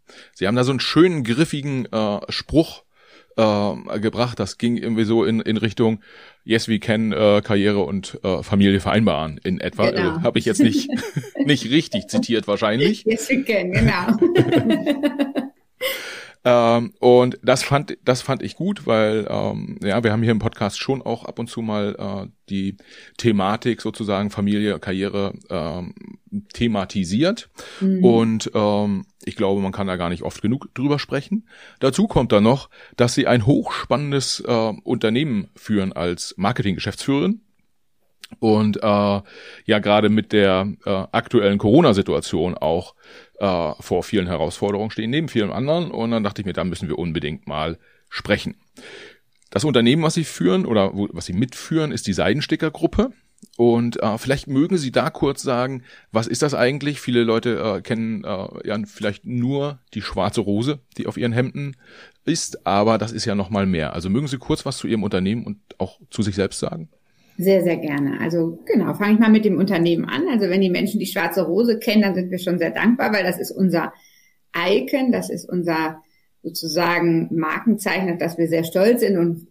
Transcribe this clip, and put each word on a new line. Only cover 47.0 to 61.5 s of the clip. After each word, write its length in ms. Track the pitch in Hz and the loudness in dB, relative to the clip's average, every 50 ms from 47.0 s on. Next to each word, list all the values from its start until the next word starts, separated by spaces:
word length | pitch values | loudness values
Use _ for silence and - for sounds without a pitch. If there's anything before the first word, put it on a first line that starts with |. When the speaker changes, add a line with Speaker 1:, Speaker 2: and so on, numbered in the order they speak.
| 87 85 78 80 73 73 76 69 _ | -4 -4 -4 -4 -4 -6 -8 -10 _
Speaker 1:
mal 320 | - 73 76 76 82 82 - _ _ _ _ _ _ | -8 -6 -4 -4 -4 -6 -8 _ _ _ _ _ _
sprechen. 480 | - - - - 104 101 - - - _ _ _ _ - - - - - - - - _ _ _ _ _ _ _ | -14 -8 -4 -2 -2 -2 -2 -6 -12 _ _ _ _ -20 -20 -20 -20 -20 -20 -20 -20 _ _ _ _ _ _ _
Das 140 | - 104 123 | -2 -2 0
Unternehmen, 380 | 151 127 123 113 120 139 165 | 2 4 4 6 6 4 4
was 120 | 160 156 - | 2 0 0
Sie 100 | 170 160 | -2 -4
führen 420 | - - - - 180 185 190 185 | -4 -4 0 0 2 2 2 0
oder 300 | - 117 104 95 95 - | 2 2 2 2 2 0
wo, 120 | 98 101 - | -2 -4 -4
was 140 | - 82 - | -4 -8 -8
Sie 60 | - | -4
mitführen, 600 | 87 92 135 131 - - - - 160 160 156 151 | -2 -2 -2 -2 -4 -8 -6 -2 -2 0 0 -2
ist 140 | - 110 - | -4 -4 -4
die 60 | 101 | -2
Seidensticker-Gruppe. 1000 | 95 78 - 92 113 147 139 - 160 - 165 156 - - - 165 - - 208 269 - _ _ _ _ _ - - _ | 0 2 2 2 2 0 -2 -2 -2 -2 -2 -4 -2 -2 -2 0 2 2 0 0 -2 _ _ _ _ _ -20 -8 _
Und, 460 | - 117 120 117 117 117 120 113 - | 2 4 4 4 4 2 0 -2 -2
äh, 160 | - 110 104 113 | -2 -2 -2 -2
vielleicht 300 | - 123 135 139 - 143 | -2 -2 -2 -2 -4 -2
mögen 300 | 135 135 151 180 190 175 | 0 0 2 2 0 -2
Sie 120 | 143 131 | -2 -2
da 200 | - 160 127 160 | -2 -2 -2 -2
kurz 320 | - - 170 139 139 - | -2 -2 -2 -2 -2 -2
sagen, 400 | - 135 123 120 123 131 135 127 127 - - - _ _ | -4 -2 -2 0 -2 -2 -4 -8 -12 -16 -20 -20 _ _
was 160 | - 110 113 | -2 -2 -2
ist 160 | 113 - - | -2 -2 -2
das 120 | 151 147 - | -2 0 2
eigentlich? 460 | - 123 127 143 143 139 147 143 131 | 2 2 2 2 0 -4 -6 -6 -4
Viele 240 | - - 123 120 120 | -4 0 2 4 4
Leute, 520 | 113 113 113 107 120 113 71 82 110 98 92 | 4 2 2 0 0 -2 0 -2 -2 -2 -4
äh, 40 | |
kennen, 420 | 95 - 123 110 113 113 110 101 - | -4 -4 -4 -4 -4 -4 -6 -6 -6
äh, 420 | - 104 92 98 - - - - | -6 -6 -6 -8 -10 -12 -10 -8
ja, 120 | - 104 107 104 | -6 -6 -6 -6
vielleicht 400 | 101 - - 107 104 98 - - | -8 -8 -6 -4 -4 -4 -6 -8
nur 520 | - 123 120 120 127 139 139 139 147 139 123 _ _ | -6 -4 -2 -2 0 -2 -2 -4 -4 -8 -10 _ _
die 100 | - 107 | -10 -10
schwarze 380 | - - - 98 92 101 - 120 | -8 -6 -4 -2 -2 0 0 -2
Rose, 400 | 101 101 101 104 113 143 147 139 _ _ _ | 0 0 0 0 0 -2 -4 -6 _ _ _
die 100 | - - | -8 -8
auf 120 | - - - | -6 -6 -4
Ihren 140 | 123 117 | -4 -2
Hemden 440 | 110 120 127 127 | 0 -2 -2 -2